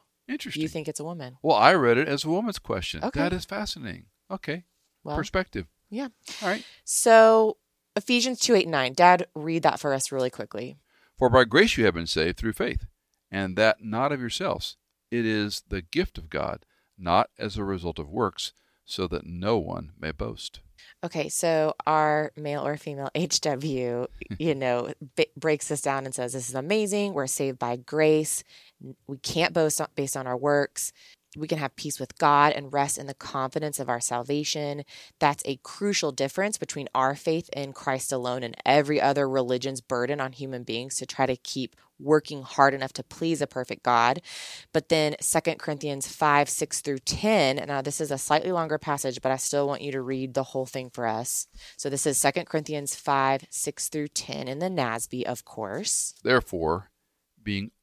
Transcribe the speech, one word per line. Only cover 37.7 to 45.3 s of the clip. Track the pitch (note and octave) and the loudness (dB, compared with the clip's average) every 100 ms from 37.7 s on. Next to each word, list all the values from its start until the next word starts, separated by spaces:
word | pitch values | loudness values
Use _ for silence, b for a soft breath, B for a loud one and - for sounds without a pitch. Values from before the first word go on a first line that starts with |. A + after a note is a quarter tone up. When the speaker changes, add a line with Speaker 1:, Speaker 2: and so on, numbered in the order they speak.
Speaker 2:
Christ | C3 - C3 - | -6 -4 -4 -2
alone | C3 B2 B2+ | -4 -2 -4
and | A#2+ A2+ | -6 -4
every | - C#3+ C#3+ D3+ | 4 4 4 4
other | C3+ C#3+ C#3 | 4 2 2
religion's | C3+ B2 B2+ C3 C3 | 2 0 0 -2 -8
burden | - B2 B2 D3 | -4 -2 -2 -2
on | C3 | -6
human | B2 C3+ B2+ | -8 -10 -10
beings | A#2+ A2+ C3 - | -6 -6 -6 -8
to | |
try | B2+ - C3 | -8 -2 0
to | B2+ | 0
keep | - C3+ B2+ _ b _ | -4 -8 -8 _ b _
working | C#3 D3+ - D3 | 2 2 2 -14
hard | B2+ - C#3 | -6 4 4
enough | C3+ C3 | 4 -6
to | - | -8
please | - - E3 D#3 | -12 -4 -2 0
a | C#3 | -2
perfect | C3 B2 - | -4 -6 -4
God." | - A#2+ A#2 D#3 B B B B B | 2 4 4 2 B B B B B
But | D#3 - | -2 2
then | D#3+ D3+ D3 | 2 2 0
Second | - | 0